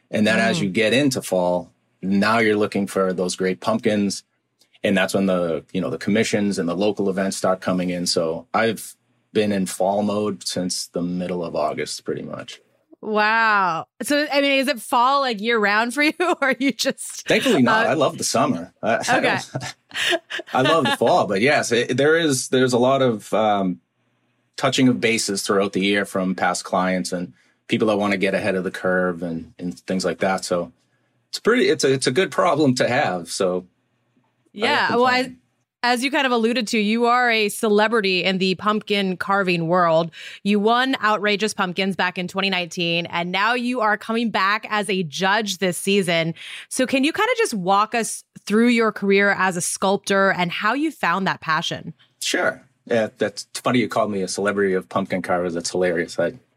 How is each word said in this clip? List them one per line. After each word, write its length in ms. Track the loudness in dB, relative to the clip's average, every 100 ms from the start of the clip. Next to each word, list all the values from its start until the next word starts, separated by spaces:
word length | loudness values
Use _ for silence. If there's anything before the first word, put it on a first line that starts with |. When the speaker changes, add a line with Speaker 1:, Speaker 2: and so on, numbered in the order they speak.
| _
Speaker 1:
And 160 | 0 2
then 120 | 2
as 220 | 0 0
Speaker 2:
Mm. 20 |
Speaker 1:
you 80 | -2
get 240 | 0 2
into 260 | 4 2 0
fall, 500 | -2 0 2 0 -4 _ _ _
now 380 | 0 2 4 4
you're 180 | 2 2
looking 300 | 0 -2 -2
for 260 | 0 0
those 240 | 0 -4 -2
great 240 | -2 -2
pumpkins. 640 | -2 0 0 0 0 -4 -12 _ _ _ _ _ 0
And 80 |
that's 200 | 0 2
when 100 | 0
the, 400 | 2 0 0 -4 -4
you 80 | -6
know, 80 | -4
the 80 | -4
commissions 600 | 0 0 0 0 0 -2
and 100 | -2
the 80 | 0
local 320 | -2 0 -2
events 300 | -2 -4 -2
start 240 | -2 -2
coming 260 | -2 -2 -2
in. 180 | -2 -2
So 400 | -2 -2 -4 -4
I've 420 | -2 0 -2 -10 -20 _ _ _
been 180 | 0 0
in 140 | 0
fall 380 | -2 0 0 2
mode 440 | 0 -2 -4 -6 -8
since 420 | -6 -4 -6 -8
the 120 | -6
middle 420 | -4 -4 -4 -6
of 140 | -4 -2
August, 480 | -2 -4 -8 -8
pretty 160 | -8 -8
much. 400 | -10 -14 -14 -20 _ _ _ -14
Speaker 2:
Wow. 880 | -4 -2 0 2 2 2 0 -2 -8 -10
So, 240 | -2 -2 0
I 120 | 0
mean, 160 | 2 2
is 100 | 0
it 140 | -4
fall, 400 | -2 2 4 2
like, 180 | 0 -2
year 180 | -2 0
round 360 | 2 2 0
for 80 | 0
you? 100 | 0 2
<laughs> 40 |
Or 160 | 0 0
are 140 | 0 0
you 120 | 0
just, 560 | 0 -2 -4 -10 -10 -2
Speaker 1:
Thankfully 360 | 0 2 4
not. 240 | 4 4 2
Speaker 2:
uh, 20 |
Speaker 1:
I 60 |
love 240 | 2 0 0
the 60 |
summer. 500 | -2 0 0 -2 -8 _
I, 140 | -2 -2
I 220 | 0 0
Speaker 2:
Okay. 200 | 0 -2 -6
Speaker 1:
don't, 220 | -10 -10 -14 _ -4 -2 -2 -4 -12 -4
<laughs> 0 |
I 80 | 0
love 240 | 2 2
the 120 | 2 2
fall, 280 | 2 4 2
but 140 | 0
yes, 320 | 2 2 2
it, 240 | 0 0 2
there 220 | 4 4
is, 320 | 2 0 0
there's 240 | 2 4
a 40 | 4
lot 220 | 4 4
of, 320 | 2 0 -2
um, 480 | 0 2 2 0 -4 _ _ _ _ _ _ _ -4
touching 300 | -2 4 2
of 120 | 4
bases 400 | 0 0 -2 -4
throughout 320 | 0 0 0
the 80 | 0
year 240 | 0 0
from 300 | 0 -2 -2
past 280 | 0 -2 -2
clients 480 | -2 -2 0 -2 -4
and 220 | -6 -8 -14 _ _ -6
people 200 | 0 2
that 80 | 2
wanna 220 | 0 0
get 160 | 0
ahead 200 | 0 -2
of 100 | -2
the 60 | -4
curve 520 | -4 -2 0 -2 -4
and, 320 | -8 -8 -12 -10
and 220 | -10 -8
things 240 | -6 -4
like 140 | -4 -2
that. 260 | -2 -2
So 280 | -2 -4 -4 -12 _ _ _ _ _
it's 80 | -4
pretty, 320 | 0 2 2
it's 140 | 2
a, 60 | 2
it's 160 | 2 0
a 60 |
good 180 | 0 0
problem 440 | 2 2 4 2
to 120 | 2 0
have. 440 | 0 0 -4 -8
So 360 | -2 -2 -2 -6 _ _ _ _ _ _ _ _
I 40 | -4
Speaker 2:
Yeah. 300 | 0 2 2
Speaker 1:
don't 80 | 2
Speaker 2:
Well, 80 | 4
I, 160 | 2
Speaker 1:
complain. 160 | -2 -10 _ _ _ _
Speaker 2:
as 220 | 0 0
you 80 | 0
kind 140 | 0 2
of 40 |
alluded 380 | 2 2 0 0
to, 100 | 0
you 280 | 2 2 2
are 220 | 2 2
a 200 | 2 0
celebrity 760 | 0 2 4 4 2 2 0
in 160 | 0 0
the 160 | 0
pumpkin 600 | 0 0 -2 -2 -2 -2 -2
carving 500 | -2 0 0 0 2
world. 460 | 2 4 2 0 -6 -18 -6
You 160 | 0 2
won 340 | 2 2 2 0
Outrageous 500 | 0 0 0 0 -2
Pumpkins 420 | -2 -4 -2 -2 -2
back 220 | -4 -4
in 100 | -6
twenty 220 | -4 -2
nineteen, 560 | -2 -4 -4 -2 -2 -2
and 260 | -6 -2
now 220 | 0 0
you 260 | 0 -2 0
are 180 | 0 0
coming 320 | -2 -2 -2
back 340 | 0 0 0 -2
as 180 | -4 0
a 140 | -2
judge 560 | -4 -2 0 2 0 -2
this 180 | -2 -2
season. 580 | 0 2 2 0 0 -6 -14 -18 -8
So 180 | -2 0
can 160 | 2
you 100 | 0
kind 160 | 0 0
of 40 | 0
just 180 | 0
walk 420 | -2 2 2 2 -2
us 260 | -4 -8 -14 -16 0
through 220 | 4 4
your 240 | 4 2
career 420 | 0 2 4 4 2
as 200 | 0 0
a 40 |
sculptor 680 | -4 -2 0 0 0 2 2
and 220 | 2 -2
how 220 | -2 -2
you 180 | 0 -2
found 340 | -2 -2 0 0
that 140 | -2
passion? 520 | -2 -2 -2 -8 -10 -16 _ _
Speaker 1:
Sure. 400 | -4 -2 -2 -4 _ _ -2
Yeah, 220 | 0 0 -2
that's 300 | -4 -4 -14
funny 260 | -6 0 0
you 80 | 0
called 240 | 0 -2
me 100 | -2
a 60 | -4
celebrity 460 | -2 -2 2 2
of 140 | 0 -2
pumpkin 320 | -4 -2 -4
carvers. 340 | -2 -2 -2
That's 160 | -4 -4
hilarious. 460 | -2 0 0 -4 -2
I, 220 | -4 -4 _